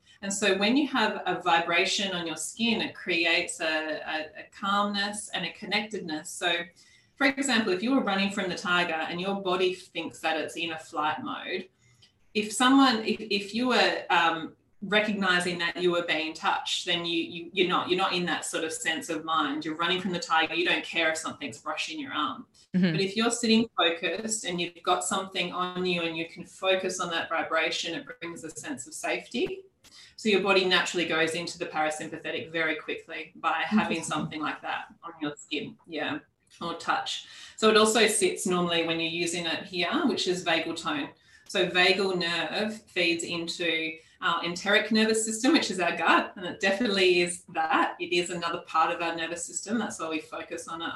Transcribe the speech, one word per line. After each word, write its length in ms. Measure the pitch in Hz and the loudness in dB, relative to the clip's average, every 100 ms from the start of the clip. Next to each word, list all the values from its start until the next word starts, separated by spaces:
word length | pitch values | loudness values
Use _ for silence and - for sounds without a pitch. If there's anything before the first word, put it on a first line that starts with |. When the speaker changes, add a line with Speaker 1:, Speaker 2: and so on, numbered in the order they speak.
| _ - | _ -12
Speaker 1:
And 100 | 196 | -6
so 240 | 196 202 190 | 0 2 4
when 180 | 202 262 | 4 4
you 120 | 285 | 4
have 340 | 254 214 190 - | 2 2 0 -2
a 140 | 170 | -2
vibration 720 | 180 170 165 170 190 - 196 | 2 2 4 2 2 0 -2
on 140 | 180 165 | -2 -4
your 100 | 156 | -6
skin, 440 | - - 233 202 | -8 -2 0 2
it 120 | 156 | -2
creates 680 | - - 170 170 170 175 - | -6 -2 0 4 2 0 -4
a, 400 | 165 160 156 151 | -2 -2 -2 -6
a, 160 | - 156 156 - | -6 -6 -8 -12
a 40 | - - | -18 -6
calmness 720 | 196 202 202 202 202 208 - | 0 2 2 0 -2 -4 -6
and 120 | 185 170 | -6 -6
a 60 | |
connectedness. 800 | - - 214 214 190 170 151 - | -8 -4 -2 -2 -6 -6 -8 -8
So, 220 | - 180 170 175 - - _ _ - | -4 -2 -2 -4 -14 -20 _ _ 0
for 100 | 277 | 0
example, 460 | 269 269 226 214 | 2 2 2 2
if 100 | 180 | 2
you 100 | 220 | 2
were 100 | 269 | 2
running 280 | 202 190 196 | 2 2 0
from 180 | 202 185 | 0 -4
the 60 | 170 | -2
tiger 380 | 190 175 165 | 2 2 2
and 260 | 160 160 175 | -2 -4 -4
your 200 | 190 196 | -2 -2
body 320 | 185 180 185 | 0 2 2
thinks 440 | 180 - 170 156 - | 0 -8 -10 -8 -4
that 160 | 160 160 | -2 0
it's 180 | 143 165 | -2 -4
in 160 | 170 | -6
a 60 | 160 | -6
flight 440 | - 160 151 156 | -8 -2 -2 -2
mode, 440 | - - - 185 - _ _ _ _ _ _ | -6 -8 -6 -6 -6 _ _ _ _ _ _
if 180 | 220 214 | -2 -2
someone, 520 | - 254 269 269 220 | 2 6 8 8 4
if, 160 | 220 214 | 0 -2
if 340 | - 202 196 | 0 -4 -2
you 140 | 220 254 | -2 2
were, 300 | 226 185 165 - | 4 4 2 2
um, 440 | 180 170 160 156 - _ - | 4 4 2 -6 -12 _ -12
recognizing 720 | 185 208 214 196 190 180 175 175 | 0 2 2 0 2 2 2 0
that 180 | 170 170 | -2 2
you 140 | 180 | 2
were 120 | 175 | 2
being 280 | 170 156 160 | 2 0 -2
touched, 540 | 160 190 165 - - 185 | -2 0 0 -2 -4 -2
then 180 | 175 | -2
you, 180 | 170 170 | 0 -2
you, 280 | 165 170 - | -2 -6 -6
you're 160 | - 170 | 0 2
not, 220 | 175 - | 2 2
you're 80 | 180 | 0
not 160 | 196 | 2
in 100 | 180 | 0
that 220 | 175 143 - | 0 -2 -2
sort 180 | 165 | -4
of 80 | 156 | -4
sense 380 | 156 170 156 - | -4 -4 -4 -4
of 160 | 160 156 | -6 0
mind. 360 | 160 143 151 | 0 0 -2
You're 120 | 165 156 | -4 -2
running 240 | 170 185 | 0 0
from 100 | 190 | -2
the 80 | 175 | -4
tiger. 360 | - 160 160 | 0 2 2
You 100 | 165 | 0
don't 180 | 180 165 | 2 0
care 260 | - 165 160 | -2 0 0
if 80 | 160 | 0
something's 400 | 147 - 139 - | -4 -8 -10 -10
brushing 420 | 156 151 - 156 | -8 -6 -6 -8
your 120 | 139 | -6
arm. 320 | 143 147 123 - _ _ | -4 -4 -4 -14 _ _
Speaker 2:
Mm-hmm. 180 | 185 180 | 2 4
Speaker 1:
But 80 | 160 | 4
if 120 | 190 | 0
you're 160 | 220 226 | 0 0
sitting 380 | - 226 220 233 - | 2 4 4 4 2
focused 720 | 170 165 180 170 220 - - | 0 2 -4 -4 -4 -6 -4
and 120 | 175 | -4
you've 240 | 170 - | -4 -4
got 220 | - 180 | 0 0
something 480 | - 196 190 185 175 | 0 -2 -4 -4 -4
on 320 | 180 180 180 | -2 -4 -2
you 160 | 185 175 | 0 0
and 140 | 165 160 | -2 -4
you 100 | 165 | -8
can 160 | - 170 | -10 -16
focus 520 | - 190 190 185 - | -4 0 2 0 -4
on 120 | 175 | -4
that 180 | 165 165 | -4 -2
vibration, 640 | 160 151 160 160 165 170 | -2 0 0 0 -2 -4
it 120 | 160 - - | -6 -8 -12
brings 220 | 170 170 | -12 -10
a 60 | 160 | -12
sense 380 | - 165 143 - | -12 -10 -10 -10
of 80 | |
safety. 720 | - 339 180 - 233 381 - - _ - - - - | -8 -4 -4 -4 -2 -2 -4 -14 _ -20 -20 -20 -4
So 140 | 220 | 2
your 100 | 196 | 4
body 240 | 196 190 | 6 4
naturally 400 | 185 185 - 180 | 6 4 2 0
goes 280 | 165 160 160 | 0 2 2
into 260 | 175 170 - | 0 -6 -6
the 80 | 170 | -6
parasympathetic 840 | 156 156 156 160 160 160 160 160 | -2 -2 -2 -8 -10 -8 -8 -4
very 260 | 165 160 156 | -2 0 -2
quickly 560 | - 147 - 160 156 - | -4 -8 -8 -12 -12 -4
by 240 | 165 160 160 | -2 0 2
having 320 | 214 - 165 | 2 2 -2
Speaker 2:
Interesting. 60 | 156 | -2
Speaker 1:
something 260 | 156 160 156 | -4 -4 -4
like 220 | 147 135 | -6 -6
that 220 | 160 151 - - | -6 -6 -8 -16
on 80 | 170 165 | -16 -8
your 140 | 151 147 | -8 -8
skin, 400 | - 147 147 - - | -8 -8 -8 -12 -12
yeah, 340 | 156 147 147 - _ _ - | -6 -6 -6 -10 _ _ -10
or 100 | 170 | -8
touch. 520 | 160 - 160 - - - - - - | -6 -2 -2 -2 -8 -10 -18 -18 2
So 120 | 220 | 6
it 80 | 214 | 8
also 300 | 220 240 208 | 6 6 4
sits 400 | - 185 - 190 | 4 2 2 0
normally 400 | 180 175 170 165 | 2 2 2 0
when 120 | 165 | 0
you're 120 | 165 | -2
using 320 | 165 165 180 | -2 -2 -2
it 200 | 165 151 | -2 -4
here, 260 | - 180 175 247 311 | -4 -4 0 2 2
which 200 | 185 190 | 2 0
is 160 | 175 | 0
vagal 340 | 165 165 165 165 | 2 0 0 -4
tone. 280 | 165 151 139 - _ - - | -4 -4 -4 -10 _ -20 -6
So 180 | 196 175 | 0 2
vagal 480 | 180 185 190 196 180 | 4 4 4 2 0
nerve 600 | 170 170 160 175 214 - | 0 -2 -2 -2 -2 -4
feeds 400 | - - 170 165 | -6 0 2 2
into 680 | - 170 170 - 170 160 160 160 - - | -2 -4 -4 -4 -2 0 -2 -6 -14 -6
our 220 | - 170 | -2 0
enteric 480 | 170 175 196 214 214 | -2 -4 2 2 4
nervous 320 | 220 220 220 | 4 4 2
system, 300 | - - 262 | 0 0 4
which 160 | 311 - | 4 2
is 100 | 180 | 0
our 160 | 170 - | 0 2
gut, 380 | 170 339 - - | 4 4 2 -6
and 80 | |
it 160 | 175 - | -10 -2
definitely 640 | 190 196 240 196 185 175 | 0 2 2 4 6 6
is 200 | 175 - - | 2 -2 -8
that. 420 | 165 160 - - - | -2 2 2 2 -2
It 140 | 175 | -2
is 160 | 175 175 | 0 0
another 300 | 170 170 170 - | -2 -4 -4 -2
part 280 | 165 165 | 2 2
of 60 | 170 | 2
our 160 | 170 165 | -2 -2
nervous 300 | 165 170 - | -4 -6 -8
system. 320 | 180 190 226 | -8 -4 -4
That's 200 | 202 - | -4 -6
why 120 | 160 | -4
we 80 | 156 | -6
focus 480 | 151 156 160 170 170 | -6 -12 -10 -10 -10
on 140 | 165 | -8
it 80 | 165 | -8